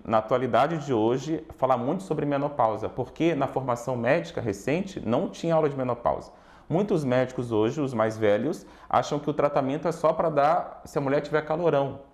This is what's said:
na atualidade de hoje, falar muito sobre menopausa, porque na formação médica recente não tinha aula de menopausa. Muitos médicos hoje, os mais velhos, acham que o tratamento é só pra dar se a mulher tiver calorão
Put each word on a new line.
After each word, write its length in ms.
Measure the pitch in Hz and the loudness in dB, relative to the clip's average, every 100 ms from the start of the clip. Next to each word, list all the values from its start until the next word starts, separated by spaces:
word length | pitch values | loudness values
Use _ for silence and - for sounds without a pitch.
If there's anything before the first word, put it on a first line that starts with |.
na 140 | - 110 | 0 0
atualidade 680 | - 127 127 113 143 165 139 | 2 0 2 2 2 0 -2
de 80 | |
hoje, 500 | 117 110 135 139 156 - - | 2 2 2 -2 -6 -6 -2
falar 180 | 131 123 | 0 2
muito 280 | 120 175 | 0 -4
sobre 200 | - 151 | -4 -4
menopausa, 640 | 143 143 143 147 113 104 101 | -2 -2 -2 2 2 0 -4
porque 460 | - 123 - 160 | -6 -6 0 0
na 140 | 151 135 | 2 0
formação 480 | 143 131 120 - 123 | -2 -2 -2 -2 -2
médica 440 | 117 165 165 - | 2 0 0 -4
recente 600 | 113 95 - 160 190 - | -4 -4 -2 -2 -2 -6
não 240 | 107 123 202 | -2 0 -2
tinha 280 | - 165 160 | -4 0 2
aula 120 | 151 | 2
de 80 | 139 | 0
menopausa. 540 | 127 120 76 67 - - - - - | -4 -2 0 -2 -4 -18 -20 -20 -4
Muitos 340 | 160 208 180 | -2 0 0
médicos 460 | 135 127 127 - 120 | 2 2 0 -2 0
hoje, 300 | 107 110 156 | 2 2 0
os 120 | 135 | -2
mais 240 | 113 110 107 | 0 0 2
velhos, 480 | 107 104 135 - - - - | 4 4 2 -4 -10 -20 0
acham 300 | 117 127 147 | 0 2 -2
que 100 | 147 | -2
o 60 | |
tratamento 540 | 147 143 143 131 151 170 | 0 2 2 0 -2 -2
é 40 | |
só 200 | 160 156 | 0 2
pra 180 | 165 170 | 2 2
dar 500 | 147 143 180 - - | 4 4 2 -2 -10
se 120 | - 151 | -8 -4
a 40 | |
mulher 200 | 139 143 | 0 0
tiver 220 | 147 151 | 0 -2
calorão 540 | - 160 170 143 139 117 - | 0 0 2 2 0 -4 -16